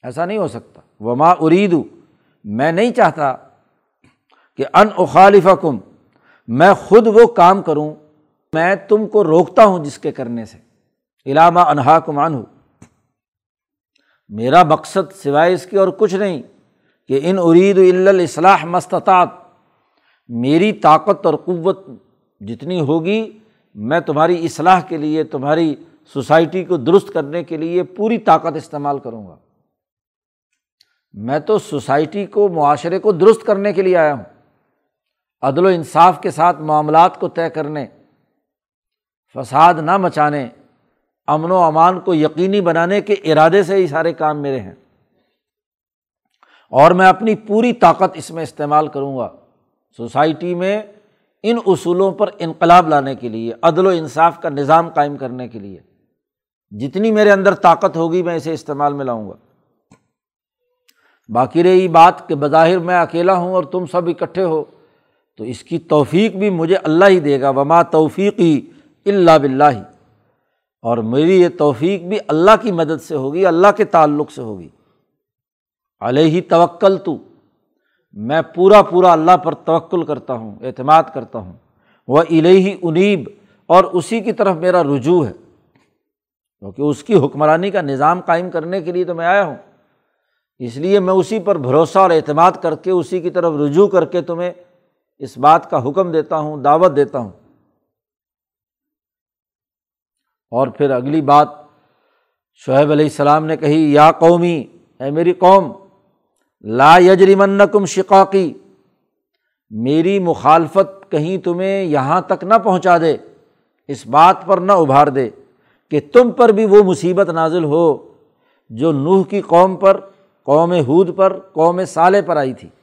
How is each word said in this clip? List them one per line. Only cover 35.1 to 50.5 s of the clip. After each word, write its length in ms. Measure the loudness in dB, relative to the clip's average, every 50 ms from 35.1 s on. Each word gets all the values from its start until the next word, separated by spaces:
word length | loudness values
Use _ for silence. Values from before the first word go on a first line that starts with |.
| _ _ _ _ _ _
عدل 240 | -6 -4 -2 0 0
و 40 | 0
انصاف 520 | 0 -2 -4 -4 2 4 4 4 4 0
کے 100 | -8 -8
ساتھ 300 | -4 0 0 0 0 -2
معاملات 580 | -4 -2 -2 -2 0 2 4 4 4 2 0 -4
کو 80 | -10
طے 220 | -8 _ -6 -6 -6
کرنے، 360 | -6 -8 -10 -8 -10 -10 -12 -14 _ _ _ _ _ _ _ _ _ _ _ _ _ _ _ _ _ _ _ _ _ _ _ _ _ _ _ _ _
فساد 400 | -16 -14 -4 2 4 4 4 4
نہ 240 | 2 -2 -2 -2
مچانے، 500 | 0 -2 -4 -2 -2 -2 -2 -2 -6 -8 -10 -14 _ _ _ _ _ _ _ _ _ _ _ _ _ _
امن 240 | -4 -4 -4 -2 -2
و 60 | 0
امان 420 | 0 0 0 2 2 2 2 2 -2
کو 140 | -4 -4 -2
یقینی 480 | 0 -2 -2 -2 -4 -4 -2 -2 -2
بنانے 400 | -2 -2 -2 -2 -2 -2 -2 -4
کے 120 | -2 -4 -4
ارادے 500 | -4 -2 0 2 4 4 4 4 2 0
سے 160 | 0 0 -2
یہ 80 | -2
سارے 260 | -2 -4 -4 -4 -4 -4
کام 280 | -4 -4 -4 -4 -4
میرے 180 | -6 -6 -8 -8
ہیں، 160 | -10 -14 -20 _ _ _ _ _ _ _ _ _ _ _ _ _ _ _ _ _ _ _ _ _ _ _ _ _ _ _ _ _ _ _ _ _ _ _ _ _ _ _
اور 220 | 2 4 4 6
میں 160 | 6 6 4
اپنی 280 | 4 4 2 -2 -4 -4
پوری 380 | -4 -4 -4 -2 0 0 -2 0
طاقت 380 | 2 2 2 2 2 -2 -4 -4
اس 180 | -10 -18 -14
میں 120 | -12 -12 -12
استعمال 440 | -12 _ -10 -6 0 0 0 0
کروں 300 | -2 -6 -8 -8 -8 -8
گا، 120 | -8 -10 -10 -12 _ _ _ _ _ _ _ _ _ _ _ _
سوسائٹی 580 | -16 -16 -8 -2 -2 0 0 -2 -4 -8 -8